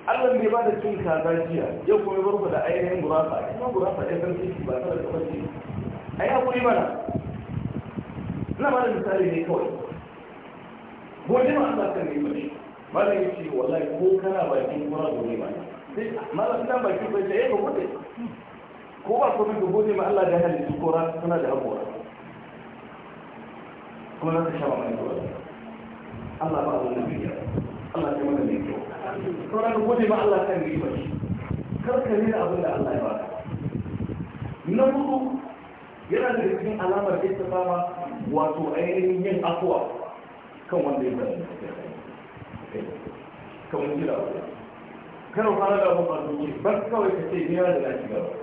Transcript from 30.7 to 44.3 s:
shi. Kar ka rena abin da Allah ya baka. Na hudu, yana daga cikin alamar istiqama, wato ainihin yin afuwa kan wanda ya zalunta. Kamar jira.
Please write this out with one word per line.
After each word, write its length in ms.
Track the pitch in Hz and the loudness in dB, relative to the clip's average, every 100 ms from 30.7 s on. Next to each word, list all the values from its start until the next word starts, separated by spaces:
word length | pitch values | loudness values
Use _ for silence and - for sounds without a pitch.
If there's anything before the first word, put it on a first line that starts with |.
| 151 - - | 0 0 -2
shi. 140 | - - - - - - - - 233 | -4 -4 -2 -4 -2 -4 -4 -4 2
Kar 160 | 262 | 2
ka 80 | 247 | 4
rena 280 | 214 220 - | 4 4 2
abin 180 | 175 180 | 2 2
da 80 | - - | 0 0
Allah 160 | - | 0
ya 80 | - | 0
baka. 220 | - - - - - - - - - - - - - - - - 156 | 0 -2 -6 -8 -6 -4 -4 -4 -4 -4 -4 -6 -8 -8 -8 -6 0
Na 180 | 220 | 6
hudu, 560 | 262 277 302 262 262 - - - - - - - - | 6 6 2 0 0 -4 -6 -14 -16 -18 -18 -18 -2
yana 200 | 220 254 | 2 2
daga 160 | 226 190 | 2 2
cikin 300 | - 214 214 | 2 0 0
alamar 400 | 185 202 202 180 | 2 2 2 2
istiqama, 560 | 190 190 180 185 180 175 175 175 175 - 131 | 2 0 0 0 2 2 0 -4 -8 -6 0
wato 420 | 151 151 156 151 147 | 2 2 0 -2 0
ainihin 480 | 170 190 185 185 180 | 2 4 4 4 2
yin 180 | 175 | 2
afuwa 360 | 170 170 233 - - - - - - - - - - | 2 2 2 2 0 -6 -10 -12 -16 -18 -18 -18 -2
kan 100 | 170 | 2
wanda 220 | 143 135 127 | 2 2 0
ya 60 | |
zalunta. 580 | 127 131 - - - 95 - - - - - - - - - - 107 - - - - - - - - - | 0 -2 -4 -6 -8 -10 -10 -12 -12 -14 -16 -18 -18 -16 -14 -10 -8 -8 -10 -12 -12 -16 -16 -16 -16 -6
Kamar 200 | - 143 | -4 -2
jira. 220 | 147 - - - | 0 0 0 -2